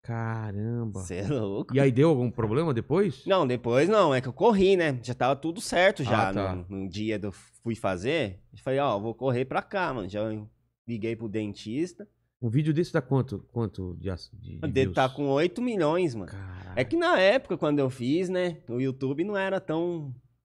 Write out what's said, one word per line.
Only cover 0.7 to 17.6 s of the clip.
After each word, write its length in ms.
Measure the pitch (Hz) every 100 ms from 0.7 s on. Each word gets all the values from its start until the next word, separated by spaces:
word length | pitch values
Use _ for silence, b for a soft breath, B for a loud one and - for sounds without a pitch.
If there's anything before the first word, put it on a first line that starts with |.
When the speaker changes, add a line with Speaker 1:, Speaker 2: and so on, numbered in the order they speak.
| 120 113 95
Speaker 2:
Cê 160 | 90 90
é 120 | 101
louco. 480 | 135 101 101 180 127
Speaker 1:
E 40 |
aí 120 | 139
deu 160 | 123 156
algum 220 | 143 123
problema 420 | - 110 117 165
depois? 520 | 117 - 165 202 127 -
Speaker 2:
Não, 200 | 190 139
depois 440 | 123 120 123 170
não. 240 | 214 175
É 80 | 131
que 60 | 131
eu 40 |
corri, 420 | - 208 202 190
né? 240 | 190 165 127
Já 100 | 113
tava 240 | 123 127 135
tudo 240 | 160 175
certo 420 | - 180 190 208
já 280 | 127 110 95
Speaker 1:
Ah, 20 |
tá. 220 | 98 95
Speaker 2:
no, 100 | 92 90 98
no 40 | 95
dia 300 | 95 107 104
do 120 | 101 - - _
fui 120 | 120
fazer. 640 | 110 104 92 107 165 110 95 _
Eu 80 | -
falei, 140 | - 135
ó, 180 | 143 101
vou 160 | 110
correr 300 | 113 131 123
pra 160 | 127 160
cá, 320 | - 202 175
mano. 160 | 127 92
Já 140 | 104 110 107 107 _ _ _ -
liguei 280 | 117 113
pro 140 | 113 113
dentista. 800 | 104 107 98 107 123 180 - - _ _ _
Speaker 1:
Um 80 | 120
vídeo 240 | 123 156
desse 180 | 151 120
dá 120 | 160
quanto, 380 | 135 135 - 101 -
quanto 440 | 117 110 - 92 87
de 80 | 92
ass-, 220 | 90 -
de, 220 | - 87
de 60 | 92
Speaker 2:
Deve 120 | - 135 131
Speaker 1:
views? 80 |
Speaker 2:
tá 160 | 90 131
com 160 | 131 143
oito 320 | 139 175 175
milhões, 540 | 247 214 147 170 175
mano. 160 | 113 90
Speaker 1:
Caralho. 420 | - - - -
Speaker 2:
É 100 | 110
que 120 | 131 330
na 220 | 339 311
época, 380 | 190 254 -
quando 200 | 170